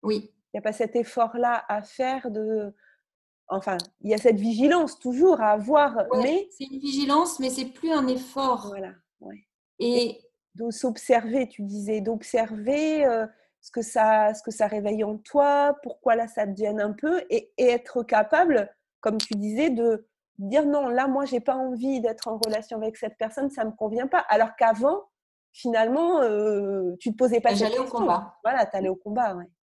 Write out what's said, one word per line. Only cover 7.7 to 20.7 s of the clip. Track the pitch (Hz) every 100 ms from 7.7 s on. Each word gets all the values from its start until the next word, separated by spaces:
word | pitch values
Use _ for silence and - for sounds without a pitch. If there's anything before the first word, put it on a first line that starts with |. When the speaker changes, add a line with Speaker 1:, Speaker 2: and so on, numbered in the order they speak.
| - 330
Speaker 1:
un | 311 262
effort. | 254 - 269 269 233 202
Speaker 2:
Voilà, | 196 185 185 _ _
ouais. | - - _ _ _ _
Speaker 1:
Et | 240 240 240
Speaker 2:
Et | - _ _ _ 180
de | 233
s'observer, | 220 254 220 - 240 226 254 254
tu | -
disais, | 202 208 202 214
d'observer, | 202 226 - 240 226 220 208 285 311 311 277
euh, | 226 220 _ _ _
ce | -
que | -
ça, | 226 247 220 214 214 214
ce |
que | -
ça | 214 214
réveille | 214 208 214
en | 208 214
toi, | - 294 285 285 285 285
pourquoi | - - 262 226
là | 233
ça | - 208
te | 190
gêne | 214 214
un | 208
peu, | 208 302 349 -
et, | 226 - -
et | 254
être | 240 240 247
capable, | 233 220 214 311 359 262 202 _ _ _
comme | 220 220
tu | - 208
disais, | 208 220 320
de | 240 233 220 220 _ _ -
dire | 196 269
non, | 294